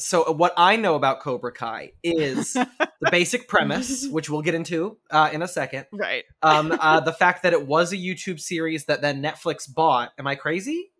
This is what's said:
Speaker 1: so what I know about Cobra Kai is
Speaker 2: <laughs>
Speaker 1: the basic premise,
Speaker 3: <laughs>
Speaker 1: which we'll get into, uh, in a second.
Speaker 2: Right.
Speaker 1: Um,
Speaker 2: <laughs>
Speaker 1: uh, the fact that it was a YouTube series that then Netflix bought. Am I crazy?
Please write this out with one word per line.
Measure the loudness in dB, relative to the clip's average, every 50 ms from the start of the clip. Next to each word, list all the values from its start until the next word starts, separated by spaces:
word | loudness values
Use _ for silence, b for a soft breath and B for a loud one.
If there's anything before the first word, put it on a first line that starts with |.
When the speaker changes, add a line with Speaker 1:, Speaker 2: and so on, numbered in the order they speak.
| -6
Speaker 1:
so | 0 2 2 2 2
what | 2 2 2 2 4 6
I | 6 6 6
know | 4 2 2 2
about | 2 2 0 0 0
Cobra | -4 -6 -6 -6 -6 -10
Kai | -10 -8 -8 -8 -8 -10 -12 -16 _ _
is | -4 -2 0 0 0 0 -2 -4 -4 -4 -2
Speaker 2:
<laughs> | -2 -2 -2 _ -4 -4 -4 -4 -2
Speaker 1:
the | 0 2
basic | 2 2 2 2 0 -4 -4 0
premise, | 0 2 2 2 0 -2 -2 -4 -6 -6 -6 -4
Speaker 3:
<laughs> |
Speaker 1:
which | -4 -4 -4 -4
we'll | -6 -4
get | -2 -2 -2
into, | -2 -4 -4 -4 -4 -4 -4 -8 _ _ -2
uh, | 2 2 2 2
in | 2 -4 -6
a | -6
second. | -4 -6 -6 -6 -6 -10 -12 _
Speaker 2:
Right. | -8 -6 -4 -4 -4 -4 -6 _ _ 0
Speaker 1:
Um, | 4 4 6 6 4 0
Speaker 2:
<laughs> | -2 0
Speaker 1:
uh, | 4 4 4 4
the | 4 0 0
fact | 2 2 2 2 2 0
that | 2 2
it | 2 0 0
was | 0 0 2 0 -2
a | -6
YouTube | -6 -6 -6 -6 -6 -8 -8 -8
series | -8 -6 -6 -4 -4 -4 -4 -6 -2
that | -2 -2 -2 0
then | -2 -4 -2
Netflix | -4 -6 -6 -6 -6 -6 -6 -6 -8 -8
bought. | -2 2 2 4 4 2 0 -4 _ -8
Am | -4
I | -4 -4
crazy? | -4 -2 -4 -4 -4 -4 -6 -6 -6 -8 _ _